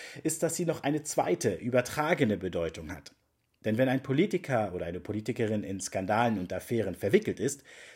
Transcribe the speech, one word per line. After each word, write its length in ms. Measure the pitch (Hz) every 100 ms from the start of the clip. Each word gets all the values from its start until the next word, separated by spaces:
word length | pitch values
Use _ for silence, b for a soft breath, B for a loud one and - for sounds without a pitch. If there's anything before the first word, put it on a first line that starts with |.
| B B
ist, 200 | 160 151
dass 120 | 160
sie 120 | - 165
noch 160 | 151
eine 200 | 143 151
zweite, 520 | 147 - - 175 120
übertragene 840 | 87 120 123 123 - 151 170 123 98
Bedeutung 560 | 92 87 82 - 78
hat. 220 | 78 - - _ _ _ _
Denn 140 | 110 110
wenn 100 | 131
ein 140 | 131
Politiker 720 | - 135 202 180 - 123 104
oder 100 | 87
eine 160 | 82 87
Politikerin 600 | - 104 107 107 107 107
in 180 | 95 98
Skandalen 580 | - 101 95 107 120 104
und 140 | 90
Affären 420 | 92 - 120 95
verwickelt 460 | 87 101 190 208 92
ist, 240 | 117 - B B B